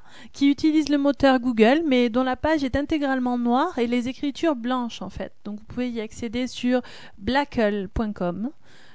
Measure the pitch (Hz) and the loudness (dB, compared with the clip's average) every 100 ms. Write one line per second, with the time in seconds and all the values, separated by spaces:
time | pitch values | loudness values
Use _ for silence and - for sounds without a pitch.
0 | - - 233 - 277 285 311 311 285 294 | -6 -20 -16 2 2 4 4 4 4 2
1 | 277 285 269 262 247 220 220 302 330 254 | 2 4 4 4 2 4 6 6 4 2
2 | 240 233 262 262 302 320 269 277 294 320 | 2 0 -2 0 0 0 0 -2 0 0
3 | 285 262 247 247 240 247 339 311 233 247 | 0 0 0 0 2 2 2 0 0 0
4 | 240 254 285 - 330 247 233 254 240 - | -2 -4 -6 -2 0 0 -2 -4 -4 -8
5 | 190 - - - 202 208 214 233 247 226 | -10 -10 -10 -12 -12 -12 -10 -6 -6 -4
6 | 220 - 240 240 254 - 247 254 - - | -8 -8 -8 -4 -6 -2 0 0 0 -12
7 | - - 202 269 277 - 214 208 190 - | -18 -10 -2 0 0 0 0 0 -4 -4
8 | 214 202 175 180 240 - - - - | -4 -4 -4 -4 -6 -8 -18 -20 -20